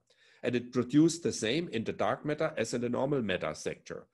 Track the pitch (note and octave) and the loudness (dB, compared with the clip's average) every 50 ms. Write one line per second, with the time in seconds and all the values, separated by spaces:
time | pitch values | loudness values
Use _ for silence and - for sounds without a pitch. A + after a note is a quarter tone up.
0 | _ _ _ _ _ - - _ - A#2+ A#2+ B2 A#2+ B2 - B2+ A#2 B2 C#3+ D3 | _ _ _ _ _ -20 -16 _ -2 -2 0 0 -2 -2 -2 -2 0 4 6 6
1 | D#3+ E3 D#3+ - - C3 - - A2+ G#2+ B2 D#3+ F3+ E3+ - A2+ G#2+ G2+ F2+ - | 6 6 4 2 -2 -4 -2 0 -2 0 0 0 -2 -2 -4 -4 -4 -4 -2 0
2 | G#2+ G2+ B2 - - D3+ D3 - D#3+ D#3 - - D#3+ - - A#2+ A#2 A#2+ A#2+ A#2 | 0 0 0 0 -2 -4 -2 -2 -2 -2 0 -2 -2 -2 0 -2 -2 0 0 0
3 | B2+ C#3+ D3 C3+ A#2 G2 F2+ E2+ D#2+ D#2 D#2 - - - D2+ - - - - - | 0 0 0 0 0 0 0 0 -2 -4 -4 -4 -6 -6 -6 -6 -10 -12 -12 -12
4 | - - | -12 -16